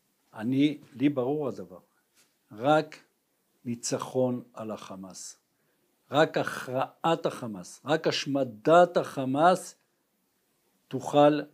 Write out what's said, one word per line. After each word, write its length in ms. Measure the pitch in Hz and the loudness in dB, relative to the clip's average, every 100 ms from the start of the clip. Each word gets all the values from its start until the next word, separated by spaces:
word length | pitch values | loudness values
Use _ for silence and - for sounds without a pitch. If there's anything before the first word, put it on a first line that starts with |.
| _ _ _ | _ _ _
אני, 440 | - 110 131 147 - - | -8 -2 2 0 -2 -12
לי 160 | 110 143 | -2 0
ברור 400 | 131 123 151 143 | 0 -2 -2 -4
הדבר, 300 | 98 90 90 _ _ _ _ _ _ _ | -8 -14 -18 _ _ _ _ _ _ _
רק 440 | 104 131 156 156 - _ _ _ _ _ _ 123 | -4 2 2 2 -10 _ _ _ _ _ _ -10
ניצחון 760 | 117 - 135 - 131 127 120 - | -8 -6 -6 -4 0 0 -2 -10
על 180 | - 110 | -12 -10
החמאס, 680 | 104 - 98 95 90 - - _ _ _ _ _ _ _ | -10 -12 -16 -16 -16 -18 -20 _ _ _ _ _ _ _
רק 280 | 135 156 156 | 2 2 2
הכרעת 880 | 131 - - 127 135 - 160 165 165 | -4 -6 -6 -4 -4 -2 0 0 -2
החמאס, 540 | - 120 98 87 - | -6 -10 -10 -14 -16
רק 220 | 127 160 170 | -2 0 0
השמדת 880 | 139 - 139 123 107 147 170 175 175 | -2 -2 -2 -2 -2 6 8 8 4
החמאס 800 | 135 - 131 139 170 180 - - _ _ _ _ _ _ _ _ _ _ _ | -4 -4 -4 4 4 4 -2 -20 _ _ _ _ _ _ _ _ _ _ _
תוכל 520 | 131 - 147 147 151 143 | -8 0 4 6 4 -4